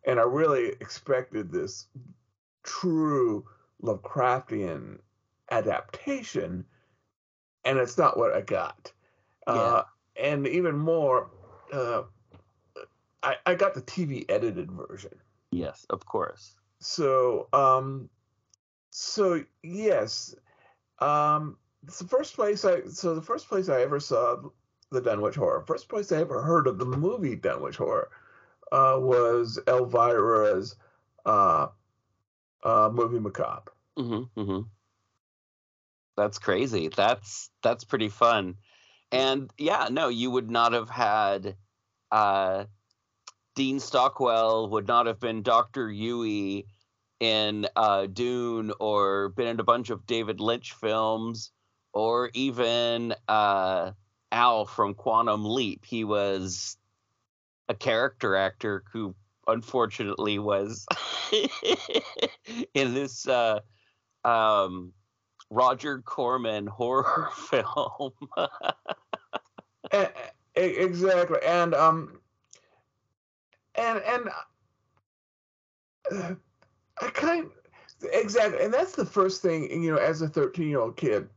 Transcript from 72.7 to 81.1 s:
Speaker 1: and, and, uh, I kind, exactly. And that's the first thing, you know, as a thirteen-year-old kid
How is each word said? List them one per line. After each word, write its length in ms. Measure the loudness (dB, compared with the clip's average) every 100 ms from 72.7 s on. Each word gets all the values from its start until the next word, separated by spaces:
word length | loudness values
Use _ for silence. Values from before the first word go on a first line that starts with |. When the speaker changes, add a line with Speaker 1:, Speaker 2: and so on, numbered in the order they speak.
| _ _ _ _ _ _ _ _ _ _ -2
Speaker 1:
and, 240 | 0 -2
and, 300 | -2 -2 -4 -10 -16 _ _ _ _ _ _ _ _ _ _ _ _ _ _ _ -8
uh, 220 | -6 -8 -10 _ _ _ _ _ -10
I 60 | -6
kind, 420 | -2 0 0 -4 -14 _ -20 -20 _ -2
exactly. 520 | 0 2 2 2 2
And 100 | 2
that's 200 | 2 0
the 120 | -2 -2
first 380 | 2 2 2
thing, 260 | 0 0 -2 -2
you 80 | 0
know, 60 | 2
as 220 | 2 0
a 40 | -2
thirteen-year-old 680 | 0 0 0 0 0 0 0
kid 320 | 0